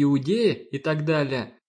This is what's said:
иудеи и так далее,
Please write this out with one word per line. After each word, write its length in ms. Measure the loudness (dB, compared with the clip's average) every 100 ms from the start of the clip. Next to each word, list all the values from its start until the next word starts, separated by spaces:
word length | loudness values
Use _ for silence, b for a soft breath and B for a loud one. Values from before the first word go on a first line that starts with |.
иудеи 680 | 4 2 0 2 2 0 -8
и 80 | -8
так 260 | -4 -2 0
далее, 540 | 0 0 -2 -6 -12